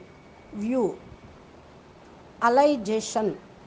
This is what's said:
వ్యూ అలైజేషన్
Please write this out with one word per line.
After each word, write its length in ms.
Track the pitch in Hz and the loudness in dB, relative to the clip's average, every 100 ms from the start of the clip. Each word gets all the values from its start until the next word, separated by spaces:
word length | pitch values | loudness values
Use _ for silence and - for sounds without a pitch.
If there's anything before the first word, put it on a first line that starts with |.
| - - - - - | -10 -20 -20 -20 -16
వ్యూ 400 | 208 214 254 190 - - - - - - - - - - - - - - - | -8 -2 0 0 -2 -12 -20 -20 -20 -20 -20 -20 -20 -20 -20 -20 -20 -20 -2
అలైజేషన్ 880 | 233 247 294 277 196 220 - 220 208 - - - | 2 6 4 4 0 -4 -2 -2 -2 -4 -12 -20